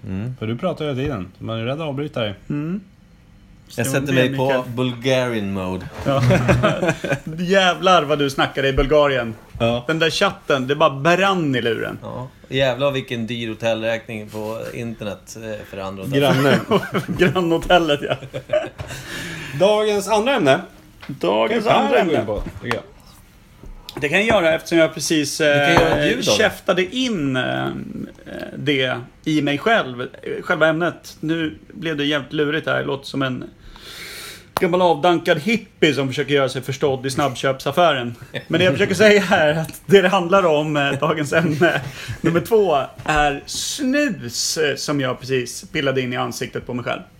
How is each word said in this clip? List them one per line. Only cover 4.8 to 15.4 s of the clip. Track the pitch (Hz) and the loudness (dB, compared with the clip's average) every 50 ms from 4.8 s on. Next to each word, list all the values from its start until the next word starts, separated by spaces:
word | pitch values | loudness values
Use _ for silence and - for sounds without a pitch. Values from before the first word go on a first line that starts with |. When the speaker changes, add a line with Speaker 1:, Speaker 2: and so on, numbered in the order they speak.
| 131 127 120 117 117 135 131 127 127 123 117 110 101 98 | -2 -2 -2 -4 0 0 2 2 2 0 -2 -2 -2 -2
Speaker 1:
mode. | 98 98 92 92 92 90 92 - - - - | -4 -4 -4 -4 -4 -6 -8 -10 -12 -6 -2
Speaker 3:
Ja. | 139 139 135 123 123 185 165 127 123 185 120 - 208 - - 185 170 156 - - - 139 135 - | 0 0 2 4 4 4 4 4 2 2 4 4 0 0 2 0 -2 -2 -2 -4 -4 -4 -4 -6
<laughs> | 170 156 160 | -10 -6 -6
Jävlar | 180 170 196 196 190 180 170 156 170 190 185 170 | -2 2 4 4 4 4 0 2 4 4 6 6
vad | 151 139 151 147 | 4 2 2 2
du | 143 139 | 2 0
snackade | 135 - 156 131 - 147 135 135 | 2 0 -2 0 0 0 0 2
i | |
Bulgarien. | 135 143 143 127 151 151 147 143 135 127 117 113 110 - - - - - | 2 2 2 4 4 4 4 4 2 0 -2 -4 -8 -12 -16 -16 -4 0
Speaker 2:
Ja. | 120 117 120 123 127 | 0 0 0 0 -2
Speaker 3:
Den | - 160 160 | -2 0 2
där | 160 165 | 2 0
chatten, | - - 202 196 190 - - - 151 135 127 | 2 2 0 0 0 -4 -2 0 0 0 2
det | 127 143 | -2 2
bara | 151 165 151 | 2 2 2
brann | 139 139 135 165 175 175 190 196 196 185 165 143 131 | 2 2 2 2 2 4 2 2 2 0 0 0 0
i | 120 | 0
luren. | 117 120 113 110 113 107 101 104 | 0 -2 -2 -2 -4 -6 -8 -10
Speaker 1:
Ja. | - 110 113 120 127 131 - - - - | -12 -12 -10 -10 -12 -14 -16 -20 -14 -6
Jävlar | 135 135 135 131 120 123 139 143 | -2 0 2 0 0 0 0 0
vilken | 131 135 131 - 123 117 113 | 0 -2 -6 -4 -6 -6 -4
dyr | 107 120 117 117 110 | -4 -4 -6 -6 -6
hotellräkning | 107 104 117 113 113 110 110 113 117 110 - - 113 107 104 107 | -6 -2 -2 -2 0 0 0 -2 -2 -4 -6 -10 -10 -10 -10 -10
på | 104 107 107 107 110 113 117 113 120 | -10 -8 -8 -6 -8 -8 -8 -10 -8
internet, | 131 117 117 110 - 110 104 92 - - - - 110 | -8 -8 -8 -8 -8 -8 -10 -10 -10 -14 -18 -16 -12